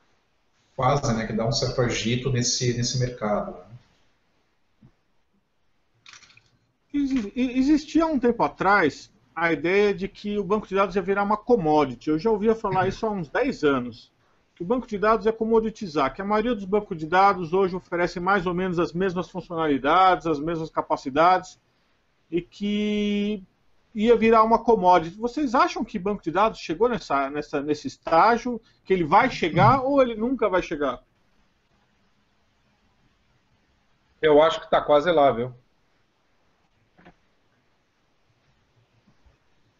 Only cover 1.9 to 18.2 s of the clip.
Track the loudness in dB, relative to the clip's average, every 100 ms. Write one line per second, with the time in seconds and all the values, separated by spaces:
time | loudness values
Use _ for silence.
1.9 | -2 -2 -2 -2 -2 -2 -2 -2 -2 -2
2.9 | -2 -4 -4 -4 -4 -6 -12 -18 -20 _
3.9 | _ _ _ _ _ _ _ _ _ _
4.9 | _ _ _ _ _ _ _ _ _ _
5.9 | _ -20 -20 _ _ _ _ _ _ _
6.9 | -4 -2 -2 -4 -4 -2 0 2 2 2
7.9 | 0 0 2 0 0 -2 0 2 4 2
8.9 | -2 -14 _ _ -4 -2 -2 0 2 2
9.9 | 0 -8 -10 -6 -6 -2 -4 -2 -2 0
10.9 | -2 -2 -2 -2 -2 0 2 4 2 0
11.9 | -2 -4 -2 0 2 2 0 0 0 -2
12.9 | -2 -4 -4 -4 -2 -2 0 0 0 -4
13.9 | -12 -20 _ _ _ _ -10 -4 -4 -4
14.9 | -2 0 2 0 -2 0 0 0 -6 -6
15.9 | -2 -2 -4 -4 -2 -2 -4 -4 -4 -4
16.9 | -8 -2 2 2 2 -2 0 0 -4 -6
17.9 | -4 -4 -2